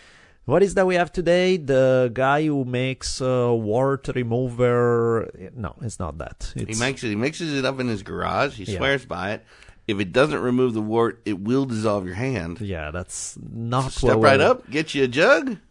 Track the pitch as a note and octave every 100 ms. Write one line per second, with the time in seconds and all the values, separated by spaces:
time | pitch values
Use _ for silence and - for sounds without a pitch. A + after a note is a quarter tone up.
0 | - - - _ - D#3+ G3 G3 F#3 F3
1 | F3 - E3 F3+ F#3 F#3 C3+ C3 C3 C3
2 | B2+ A2+ C3+ D3 D#3 C#3+ B2 B2 C3 B2+
3 | - - C3 B2+ A#2+ A#2 G#2+ A#2 C3+ C#3
4 | - C3 A#2 A#2 B2+ A#2+ B2 A#2+ A#2+ A#2
5 | A#2 A2+ - - F#2 B2 F#2+ - A2+ -
6 | E2 D2+ A#1+ - - B2+ G#2+ A2 B2+ C3
7 | A#2 G#2 C3+ D#3 E3 C#3 C3 C3 B2 G#2
8 | G#2 F2+ E2+ F#2+ C#3 A2 F#2 F#2 C3+ C#3
9 | - E2+ F#2+ - _ - - - - G2
10 | F#2+ B2+ D3+ B2+ B2 B2 B2+ A2 G#2+ A2+
11 | A#2 - G#2+ F#2+ G2+ C3+ C3 A2 G#2+ G2+
12 | F2+ F#2 C3 A#2 E2+ F2 G2+ E2+ D2+ F2
13 | F2+ - - - - A2+ A#2 B2+ C3 -
14 | B2 A2 A2+ C3+ F#3 B3+ - C#3+ D3+ C#3+
15 | C3 B2 G#3 D#4+ C4+ G3+ _